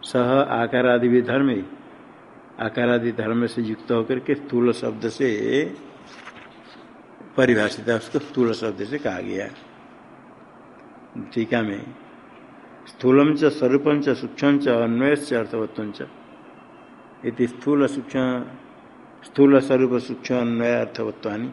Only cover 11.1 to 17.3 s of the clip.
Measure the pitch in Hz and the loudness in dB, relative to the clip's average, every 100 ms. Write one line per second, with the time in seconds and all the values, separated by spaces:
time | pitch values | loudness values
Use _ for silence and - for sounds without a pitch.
11.1 | 120 104 120 113 120 107 101 - - - | -14 -8 -6 -2 -2 -2 -6 -10 -18 -20
12.1 | - - - - - - - - - 127 | -20 -20 -20 -20 -20 -20 -20 -20 -2 4
13.1 | 135 143 147 151 147 127 139 151 147 143 | 6 6 4 2 2 2 2 2 0 0
14.1 | 120 117 - 143 143 139 117 117 117 139 | -2 -4 -2 2 2 2 2 2 2 2
15.1 | 147 143 120 110 113 107 - 107 - 67 | 0 0 -4 -2 -4 -6 -6 -10 -10 -14
16.1 | - - - - - - - - - - | -14 -20 -20 -20 -20 -20 -20 -20 -20 -20
17.1 | - 117 | -10 -8